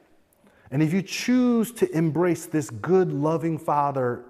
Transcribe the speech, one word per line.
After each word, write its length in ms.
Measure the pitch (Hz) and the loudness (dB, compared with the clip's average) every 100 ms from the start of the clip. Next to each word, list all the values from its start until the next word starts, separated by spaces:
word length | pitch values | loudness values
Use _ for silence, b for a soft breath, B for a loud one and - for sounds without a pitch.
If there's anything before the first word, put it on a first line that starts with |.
| _ _ _ _ _ b b | _ _ _ _ _ b b
and 120 | 135 | 0
if 100 | 156 | 2
you 100 | 190 | 0
choose 720 | 185 - - 254 247 233 214 | -4 -6 0 2 4 2 0
to 180 | - 180 | -2 -2
embrace 560 | 156 165 143 180 160 - | 2 0 2 0 0 -2
this 240 | 156 135 | -4 -4
good, 420 | 113 143 185 170 | -6 2 2 2
loving 460 | 143 151 160 165 156 | 0 0 0 -2 -4
Father 680 | - 147 143 135 123 120 | -2 0 0 0 -2 -2